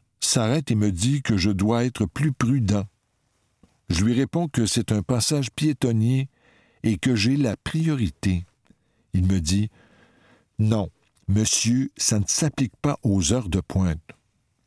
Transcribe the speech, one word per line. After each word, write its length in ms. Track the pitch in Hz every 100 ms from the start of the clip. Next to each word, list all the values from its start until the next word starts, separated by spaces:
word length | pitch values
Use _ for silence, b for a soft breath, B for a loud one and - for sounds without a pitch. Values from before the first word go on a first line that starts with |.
| _ _
s'arrête 520 | - - 110 139 151
et 40 | 110
me 160 | 104
dit 300 | 87 113 143
que 160 | 131 107
je 140 | 90
dois 340 | 98 104 117 127
être 220 | - 101
plus 240 | - 151
prudent. 540 | 135 120 139 107 104 98 _ _ _ _ _ _ _ _ _ -
Je 140 | 82
lui 100 | 104
réponds 340 | 120 135 165 170
que 180 | - 110
c'est 260 | - 113
un 120 | 107
passage 480 | 92 123 - 147 131
piétonnier 800 | - 156 147 127 113 113 131 135 b b b b b
et 140 | 110 101
que 180 | 131 117
j'ai 220 | 104 139
la 180 | 131 95
priorité. 880 | - 160 165 147 101 - 101 90 90 _ _ _ _ _ _
Il 120 | 95 92
me 140 | 95
dit : « 300 | 78 95 107 b b b b b b b b -
Non, 300 | 107 110 87 - _ _ -
monsieur, 640 | 101 107 - 113 123 135 -
ça 220 | - 110
ne 60 | 98
s'applique 480 | - 156 - 131 -
pas 160 | 147 -
aux 300 | - 98 80
heures 160 | 123 98
de 120 | 92
pointe. » 380 | - 95 92 78 - - _ _ _ _